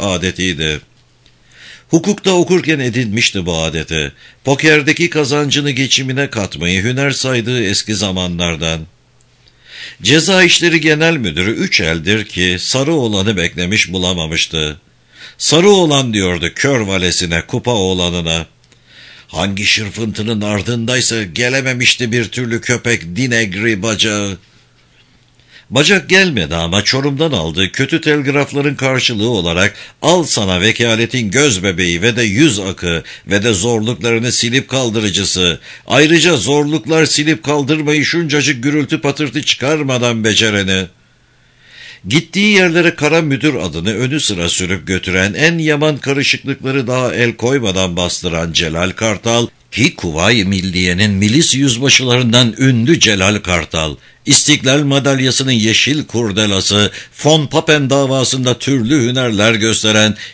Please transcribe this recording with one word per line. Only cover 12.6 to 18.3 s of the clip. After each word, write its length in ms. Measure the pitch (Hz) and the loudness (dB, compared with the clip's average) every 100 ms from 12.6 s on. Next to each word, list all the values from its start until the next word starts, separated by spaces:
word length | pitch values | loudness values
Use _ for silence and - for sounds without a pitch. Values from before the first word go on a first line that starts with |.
| - 127 135 | -2 -2 0
olanı 440 | - 120 101 98 101 | 0 0 0 0 0
beklemiş 560 | 85 - 90 104 85 | -2 -2 -2 0 -2
bulamamıştı. 880 | 92 90 90 80 80 - 80 76 73 _ _ _ - - - | -2 -2 -2 -4 -4 -4 -4 -4 -6 _ _ _ -20 -20 -6
"Sarı 300 | - 147 196 | 0 4 6
olan." 440 | 202 170 143 127 | 4 4 2 0
diyordu 380 | 104 92 87 87 | 0 0 0 -2
kör 260 | - 139 135 | -2 0 0
valesine, 640 | 104 95 90 - 90 82 - | 0 0 0 0 -2 -2 -2
kupa 260 | 123 120 | -4 -2
oğlanına. 720 | 117 95 92 87 87 82 | 0 0 0 -2 -2 -2